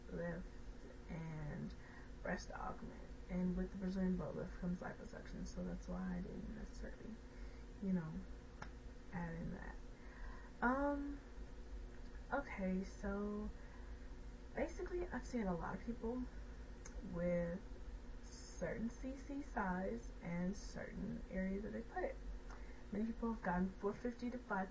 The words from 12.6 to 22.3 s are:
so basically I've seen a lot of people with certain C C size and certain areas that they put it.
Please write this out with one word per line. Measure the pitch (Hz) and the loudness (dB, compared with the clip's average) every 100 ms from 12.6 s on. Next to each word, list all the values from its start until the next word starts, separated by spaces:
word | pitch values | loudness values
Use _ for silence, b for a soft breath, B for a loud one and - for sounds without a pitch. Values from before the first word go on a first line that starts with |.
| 190 185 190 - | 4 4 2 0
so | 202 202 208 208 214 - B B B B B - - - - - | 0 2 2 0 0 -2 B B B B B -6 -8 -8 -6 0
basically | 330 - 359 359 - | 0 0 0 2 2
I've | 254 | 0
seen | - 247 196 | 0 2 4
a | |
lot | 170 160 | 4 2
of | 185 - | 0 0
people | 226 226 254 247 - - - - - - - 185 | 0 2 0 0 -4 -6 -6 -6 -6 -6 -4 -2
with | 175 175 175 170 180 - - - - - - - - - - | 2 6 6 4 0 -4 -6 -4 -4 -4 -6 -6 -8 -6 -2
certain | 165 233 226 | 0 2 0
C | - 262 277 - | 0 -2 -2 -2
C | 285 285 | -2 0
size | - 196 180 190 226 - - | 2 4 4 2 0 -2 -4
and | 185 175 180 202 | 0 2 2 2
certain | - - - - 208 233 - | -2 -4 -4 -2 -2 -2 0
areas | 190 190 196 | 2 2 2
that | 214 | 0
they | 214 233 | -2 -2
put | 370 | 0
it. | 359 - - | 0 0 -2